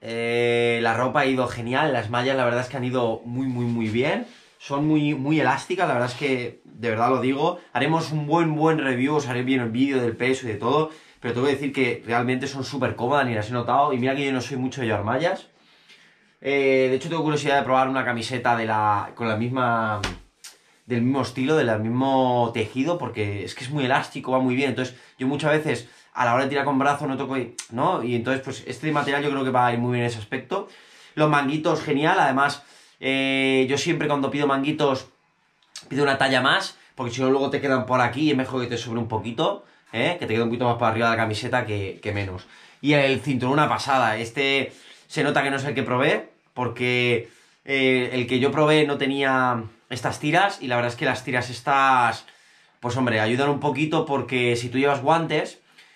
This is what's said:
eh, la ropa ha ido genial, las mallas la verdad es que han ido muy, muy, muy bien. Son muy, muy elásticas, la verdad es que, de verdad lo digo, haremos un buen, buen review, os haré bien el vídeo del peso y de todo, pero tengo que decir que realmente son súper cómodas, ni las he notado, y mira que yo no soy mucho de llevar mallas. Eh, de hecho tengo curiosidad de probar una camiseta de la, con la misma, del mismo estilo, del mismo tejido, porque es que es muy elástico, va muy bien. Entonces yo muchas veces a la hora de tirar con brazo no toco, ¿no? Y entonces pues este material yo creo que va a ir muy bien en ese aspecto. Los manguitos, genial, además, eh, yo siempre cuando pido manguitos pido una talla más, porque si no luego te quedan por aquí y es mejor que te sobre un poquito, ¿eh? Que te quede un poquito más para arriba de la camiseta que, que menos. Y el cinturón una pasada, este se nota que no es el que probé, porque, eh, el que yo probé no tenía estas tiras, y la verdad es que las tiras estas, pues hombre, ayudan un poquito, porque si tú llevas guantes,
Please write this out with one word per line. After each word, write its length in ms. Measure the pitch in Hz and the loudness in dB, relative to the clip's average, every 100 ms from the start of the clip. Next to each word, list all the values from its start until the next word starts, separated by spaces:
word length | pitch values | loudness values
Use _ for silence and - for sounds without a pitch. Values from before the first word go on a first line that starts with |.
eh, 800 | 113 117 117 120 120 120 120 117 | -10 -6 -2 0 2 2 2 2
la 120 | 117 | 0
ropa 260 | 113 123 147 | 0 0 2
ha 60 | 135 | 2
ido 200 | 131 120 | 0 -2
genial, 440 | 120 117 135 156 | -4 -4 0 0
las 180 | 123 107 | 0 -2
mallas 260 | 120 131 135 | -2 0 0
la 80 | |
verdad 160 | 120 120 | 0 0
es 80 | 123 | -2
que 80 | 135 | -4
han 80 | |
ido 380 | 123 127 113 113 | -2 0 0 -2
muy, 220 | 120 123 135 | -6 -6 -4
muy, 180 | 123 | -2
muy 240 | 120 117 110 | -2 -2 -2
bien. 380 | 117 147 208 240 - - _ | 0 0 -2 -6 -16 -20 _
Son 280 | - 143 156 | -6 -2 2
muy, 260 | 156 147 | 2 2
muy 240 | 139 139 156 | 0 0 2
elásticas, 480 | 127 135 - 180 165 | 2 0 -2 0 0
la 80 | |
verdad 160 | 123 123 | 0 -2
es 60 | - | -2
que, 460 | 143 127 123 - | -2 -2 -4 -10
de 260 | - - 113 | -20 -8 -4
verdad 200 | 110 120 | 0 2
lo 100 | 131 | 2
digo, 400 | 127 139 165 175 - | 0 0 0 -2 -6
haremos 380 | 123 147 160 123 | -2 0 0 -2
un 160 | 156 147 | -4 0
buen, 300 | 170 160 151 | 2 2 2
buen 220 | 160 156 | 2 2
review, 360 | 135 123 135 | 0 0 0
os 140 | 156 123 | 0 -2
haré 160 | 123 | -2
bien 160 | 127 135 | 0 0
el 100 | 117 | 0
vídeo 320 | 117 139 131 | 0 2 2
del 140 | 120 113 | -2 -2
peso 300 | 123 131 127 | -2 -2 -4
y 20 | |
de 60 | 101 | -4
todo, 340 | 120 147 156 - - _ | 0 2 0 -6 -20 _
pero 120 | 117 | -6
tengo 140 | 120 143 | 0 0
que 60 | |
decir 200 | 139 143 | 0 -2
que 300 | 139 123 120 | 0 0 -2
realmente 440 | 107 117 120 127 135 | -2 -2 0 -2 -4
son 160 | 135 | -6
súper 320 | 123 139 117 101 | -8 -4 -4 -2
cómodas, 280 | 117 143 | 0 0
ni 120 | 127 110 | 0 -2
las 140 | 104 | -4
he 20 | |
notado, 400 | 123 113 135 147 | -4 0 2 2
y 60 | 131 | 2
mira 180 | 131 139 | 0 0
que 100 | 139 | -2
yo 60 | |
no 80 | 131 | -2
soy 160 | 123 131 | -4 -4
mucho 240 | 127 135 | -6 -4
de 80 | 117 | -2
llevar 160 | 104 | -2
mallas. 420 | 104 135 170 - - _ _ _ _ - _ _ _ _ | 0 0 0 -2 -10 _ _ _ _ -20 _ _ _ _
Eh, 480 | 135 139 135 131 131 | -2 2 4 4 4
de 60 | 131 | 0
hecho 120 | 160 | -2
tengo 140 | 165 | -2
curiosidad 360 | 156 147 139 139 | 0 0 2 2
de 40 | |
probar 260 | 131 131 131 | 2 2 2
una 160 | 135 | 0
camiseta 520 | 123 117 110 127 120 117 | -2 -2 -4 -2 0 0
de 100 | 113 | 0
la, 460 | 110 107 104 - | 0 2 0 -2
con 140 | - 113 | -6 -4
la 80 | 107 | -2
misma, 640 | 120 127 120 117 110 104 92 90 - _ - - _ _ - | -2 0 0 0 -2 -2 -6 -8 -16 _ -20 -20 _ _ -4
del 160 | 120 | 0
mismo 200 | 123 139 | 0 0
estilo, 320 | 117 135 131 | -2 -2 0
del 240 | 156 120 110 | 2 2 0
mismo 720 | 110 123 135 131 127 123 117 | -2 0 2 2 2 2 0
tejido, 460 | 117 104 127 151 170 | -2 -4 -2 -2 -2
porque 460 | 120 107 104 101 | -4 -4 -4 -4
es 100 | - | -8
que 80 | - | -10
es 80 | 127 | -6
muy 140 | 147 | -2
elástico, 480 | 127 143 - - 127 | 0 0 0 -8 -2
va 80 | 131 | 0
muy 160 | 127 123 | 2 0
bien. 140 | 135 | 0
Entonces 260 | 117 127 - - - | -2 -6 -8 -20 -6
yo 100 | 131 | -4
muchas 240 | 147 156 | -2 2
veces 360 | 156 156 120 - - - | 2 0 -4 -8 -20 -10
a 100 | - | -2
la 100 | 120 | 2
hora 80 | 123 | 2
de 80 | 135 | 2
tirar 140 | 143 | 0
con 160 | 139 135 | 0 2
brazo 260 | 139 143 143 | 2 0 -2
no 100 | 131 | -4
toco, 200 | 127 131 113 - - | -4 -4 -6 -10 -10
¿no? 320 | 117 165 165 | -2 0 0
Y 140 | 117 120 | -2 -2
entonces 260 | 120 131 | 0 -4
pues 220 | 135 127 - | -4 -10 -10
este 240 | 131 156 | -6 -2
material 320 | 151 139 143 | -2 0 -2
yo 80 | 143 | 0
creo 140 | 135 | -2
que 60 | 131 | 0
va 180 | 123 123 | 2 2
a 40 | |
ir 60 | 117 | 2
muy 140 | 123 | 0
bien 100 | 123 | 0
en 80 | 120 | -2
ese 80 | 110 | -4
aspecto. 480 | 104 131 - 196 - - - - - | -8 -10 -6 -6 -6 -16 -20 -20 -8
Los 160 | 156 151 | 2 4
manguitos, 500 | 143 135 156 165 156 | 4 2 0 0 0
genial, 380 | - 143 156 190 | 0 2 4 4
además, 460 | 143 131 143 - - - - - | 4 4 2 0 -12 -20 -20 -6
eh, 640 | 131 135 135 135 135 131 131 | -2 0 2 2 4 4 4
yo 80 | 139 | 2
siempre 300 | 170 151 151 | 0 0 2
cuando 200 | 143 135 | 2 2
pido 200 | 139 143 | 0 2
manguitos 580 | 135 139 - 143 131 - _ _ _ _ _ _ - - | 2 0 2 2 0 -4 _ _ _ _ _ _ -18 -6
pido 140 | 127 | 0
una 160 | 143 135 | 2 2
talla 220 | 135 127 | 2 2
más, 360 | 135 185 - - _ - | 4 2 -2 -12 _ -8
porque 180 | 120 | -6
si 60 | 120 | 0
no 100 | 131 | 2
luego 180 | 135 135 | 2 2
te 120 | 135 | -2
quedan 260 | 139 131 123 | 0 0 2
por 140 | 127 | 2
aquí 220 | 120 123 | 2 2
y 80 | 156 | 2
es 40 | 131 | 2
mejor 240 | 127 131 | 0 -2
que 60 | 120 | -4
te 100 | 117 | -4
sobre 220 | 117 117 | -4 -4
un 80 | 110 | -2
poquito, 580 | 113 113 113 175 202 - _ _ | -4 -4 -2 -2 -2 -10 _ _
¿eh? 240 | 110 147 175 | -2 -2 -2
Que 80 | - | -2
te 80 | |
quede 80 | 113 | 0
un 60 | 117 | 0
poquito 160 | 123 | 0
más 140 | 123 117 | 0 2
para 120 | 117 | 0
arriba 180 | 110 117 | 2 2
de 80 | 113 | 2
la 60 | |
camiseta 420 | 110 107 123 127 | 0 -4 -2 -2
que, 360 | 107 101 95 - | -2 -4 -6 -8
que 80 | 104 | -6
menos. 380 | 101 95 92 - - - - | -6 -6 -10 -16 -20 -20 -4
Y 140 | 139 | 2
el 260 | 147 135 131 | 4 4 2
cinturón 320 | 147 127 127 | 0 0 2
una 160 | 147 135 | 2 2
pasada, 480 | 110 139 131 113 110 | 0 0 2 2 0
este 560 | 117 143 139 135 127 - - - - | -4 -2 0 0 -2 -8 -20 -20 -8
se 160 | 156 | -2
nota 220 | 143 147 | 0 0
que 60 | 139 | 0
no 60 | 135 | -2
es 80 | |
el 120 | 143 127 | -4 -4
que 80 | |
probé, 480 | 120 127 151 214 - _ _ | -2 0 2 0 -4 _ _
porque, 760 | - 117 120 123 123 123 117 - - _ _ | -6 -6 -2 0 2 2 0 -2 -16 _ _
eh, 460 | 135 135 131 127 123 | -4 2 4 2 0
el 140 | 127 123 | -2 0
que 140 | 127 | 2
yo 100 | 139 | 2
probé 340 | 143 151 151 | 4 4 4
no 140 | 147 143 | 2 0
tenía 640 | 135 139 135 131 127 117 107 - - | -2 0 2 2 2 0 -6 -16 -12
estas 300 | 123 139 - | -6 -6 -4
tiras, 400 | 151 170 196 - | 0 2 2 0
y 60 | 135 | -4
la 80 | |
verdad 160 | 120 120 | -2 -2
es 60 | 120 | -2
que 80 | |
las 180 | 139 123 | -2 -2
tiras 280 | - 123 123 | -2 -4 -4
estas, 760 | 120 147 135 135 127 117 113 - - _ _ _ _ | -6 0 4 4 4 4 0 -10 -20 _ _ _ _
pues 160 | 120 127 | -4 -2
hombre, 240 | 123 110 | 0 2
ayudan 280 | 110 123 143 | 2 2 2
un 120 | 139 | 0
poquito, 440 | 147 139 156 160 | 0 0 0 0
porque 520 | - 135 113 127 123 117 | 0 -2 -2 0 2 0
si 120 | 123 | -2
tú 100 | 131 | 0
llevas 220 | 143 131 | 2 2
guantes, 600 | 135 165 160 156 - - _ - - | 2 2 2 -2 -4 -10 _ -20 -20